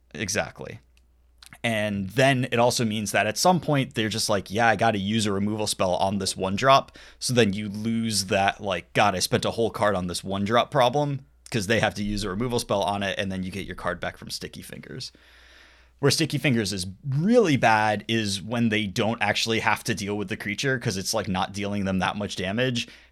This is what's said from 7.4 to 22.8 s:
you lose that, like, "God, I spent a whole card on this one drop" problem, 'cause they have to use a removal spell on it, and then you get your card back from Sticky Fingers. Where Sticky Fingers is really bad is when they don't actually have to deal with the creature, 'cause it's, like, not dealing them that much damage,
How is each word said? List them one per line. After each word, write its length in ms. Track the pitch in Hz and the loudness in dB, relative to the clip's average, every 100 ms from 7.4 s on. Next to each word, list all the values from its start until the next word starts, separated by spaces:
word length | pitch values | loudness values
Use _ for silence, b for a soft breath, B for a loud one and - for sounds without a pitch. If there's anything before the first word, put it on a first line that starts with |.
| 110 | 4
you 160 | 98 107 | 2 -6
lose 560 | 101 110 113 113 104 95 | -6 -4 -2 -2 -2 0
that, 360 | 98 98 - | 2 2 0
like, 320 | 104 90 - | -2 -4 -2
"God, 220 | - 104 92 | 2 2 2
I 40 | |
spent 260 | - 113 104 | 0 0 0
a 60 | |
whole 200 | 92 113 | 0 -2
card 240 | - 104 98 | 2 2 2
on 100 | 90 | -2
this 180 | 87 | -6
one 220 | 95 98 101 | -6 -4 2
drop" 240 | 117 101 | 2 2
problem, 520 | 147 123 131 147 139 - _ - | 2 2 2 -2 -4 -10 _ -6
'cause 160 | 120 95 | -4 0
they 140 | 113 | 2
have 160 | 107 95 | 2 0
to 80 | |
use 200 | 104 104 | -2 -2
a 60 | 101 | -4
removal 300 | 95 123 120 | -4 -2 -2
spell 240 | - 104 | 0 0
on 180 | 90 101 | 0 0
it, 160 | 101 - | -2 -4
and 140 | 101 | -4
then 100 | 95 | -4
you 80 | 92 | -6
get 160 | 98 90 | -8 -10
your 100 | 90 | -8
card 240 | 90 87 | -6 -6
back 180 | 90 - | -6 -10
from 120 | - | -12
Sticky 320 | - - - | -12 -12 -14
Fingers. 500 | - - - - 123 - B B B B B B B B | -16 -16 -14 -14 -14 -16 B B B B B B B B
Where 120 | 139 | 2
Sticky 260 | - 160 147 | 2 0 0
Fingers 340 | 151 117 101 | 2 2 0
is 140 | 98 92 92 143 | -2 -6 -10 -4
really 500 | 135 180 247 196 135 | 0 4 6 6 4
bad 480 | 120 110 107 107 - | 4 4 4 0 0
is 340 | 113 107 98 | 0 0 -4
when 280 | 95 120 117 | -4 0 2
they 160 | 107 104 | 2 0
don't 360 | 92 104 117 | 0 0 0
actually 400 | 104 107 - 113 | 0 0 0 0
have 220 | 113 107 - | 2 0 0
to 100 | 107 | -4
deal 220 | 98 104 | -2 -4
with 100 | 98 | -4
the 100 | 107 | -6
creature, 400 | 104 104 139 131 | -6 -4 -2 -2
'cause 200 | 120 95 | -2 -2
it's, 160 | 92 | -2
like, 140 | 110 95 | -2 -2
not 240 | 92 95 | -2 -4
dealing 320 | 95 101 101 95 | -4 -4 -2 0
them 140 | 95 | 0
that 180 | 95 101 | 0 -2
much 180 | 101 - | -6 -4
damage, 520 | 92 104 131 120 | -4 -2 -2 -2